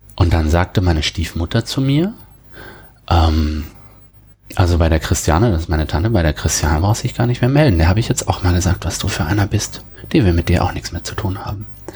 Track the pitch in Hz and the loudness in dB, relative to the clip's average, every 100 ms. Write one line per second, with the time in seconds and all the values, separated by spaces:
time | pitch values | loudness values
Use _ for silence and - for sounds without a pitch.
0 | - - 87 85 78 82 92 - 90 78 | -20 -2 0 2 2 0 0 0 0 0
1 | 73 - 82 80 85 117 - - 135 143 | -2 -4 -6 -6 -4 -4 -4 -2 0 0
2 | 185 233 - - - - - - - _ | 0 -4 -18 -20 -20 -20 -20 -20 -20 _
3 | - 82 80 78 76 76 71 - - - | 0 2 4 2 -2 -4 -8 -14 -20 -20
4 | - _ - _ - - 90 85 82 80 | -20 _ -20 _ -16 0 2 4 4 2
5 | - 90 - 80 120 85 82 78 78 82 | 0 -2 2 2 2 0 0 -2 0 -2
6 | 98 107 80 76 - - 76 78 98 113 | 0 2 0 0 -2 -2 0 0 0 0
7 | 123 - 120 123 123 143 151 85 80 98 | -2 -2 -2 0 2 4 4 4 4 2
8 | 117 - - - 87 87 85 92 - - | 0 -2 -2 -2 2 2 2 -2 -4 -4
9 | - - 78 101 98 104 - - - - | -6 -4 -2 0 0 -2 -4 -12 -18 -20
10 | - 170 104 85 - 87 - - - 87 | 0 2 4 2 2 2 2 -4 -8 -10
11 | - - 98 95 - 101 - - - | -10 -6 -6 -6 -8 -10 -12 -16 -20